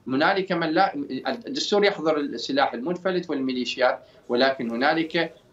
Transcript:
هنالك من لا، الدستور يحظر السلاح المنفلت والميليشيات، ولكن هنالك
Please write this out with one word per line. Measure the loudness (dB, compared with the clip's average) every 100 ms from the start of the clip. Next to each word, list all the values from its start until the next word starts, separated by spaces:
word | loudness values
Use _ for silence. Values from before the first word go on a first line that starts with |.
| -4
هنالك | 2 2 2 0
من | -2 0
لا، | 2 2 0 -6 -6 -4
الدستور | -6 -6 -6 2 4
يحظر | 4 2 0 0
السلاح | -2 -6 -2 0 0
المنفلت | 0 -4 -2 -2 -2 -2
والميليشيات، | -4 -2 -2 -4 2 2 2 -10 -20 -2
ولكن | 2 2 0 -4
هنالك | 0 2 2 0 -2 -4 -8 _